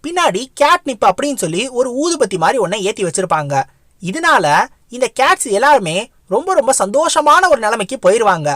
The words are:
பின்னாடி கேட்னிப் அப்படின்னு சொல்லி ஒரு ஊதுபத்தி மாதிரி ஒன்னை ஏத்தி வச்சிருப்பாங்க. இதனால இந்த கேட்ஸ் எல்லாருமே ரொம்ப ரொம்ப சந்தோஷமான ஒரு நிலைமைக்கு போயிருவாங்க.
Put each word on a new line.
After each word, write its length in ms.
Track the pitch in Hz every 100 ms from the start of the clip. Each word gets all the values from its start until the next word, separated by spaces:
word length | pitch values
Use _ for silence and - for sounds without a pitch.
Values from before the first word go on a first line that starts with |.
பின்னாடி 400 | 311 349 330 190 262
கேட்னிப் 520 | - 294 359 294 226 202
அப்படின்னு 300 | 185 285 277
சொல்லி 280 | 165 170 254
ஒரு 220 | 247 262
ஊதுபத்தி 460 | 247 330 320 214 190
மாதிரி 220 | 165 254
ஒன்னை 200 | 175 214
ஏத்தி 220 | 190 220
வச்சிருப்பாங்க. 500 | 180 190 175 156 143 139 - _ _ _
இதனால 420 | 175 294 339 269 156 160 233 _ _
இந்த 180 | 240 247 -
கேட்ஸ் 280 | 277 370 262
எல்லாருமே 460 | 196 269 277 175 170 - _ _
ரொம்ப 260 | 202 349
ரொம்ப 200 | 359 254 -
சந்தோஷமான 640 | 196 254 320 320 294 320 370
ஒரு 100 | 269
நிலைமைக்கு 380 | 214 226 196 262
போயிருவாங்க. 500 | 180 220 214 170 147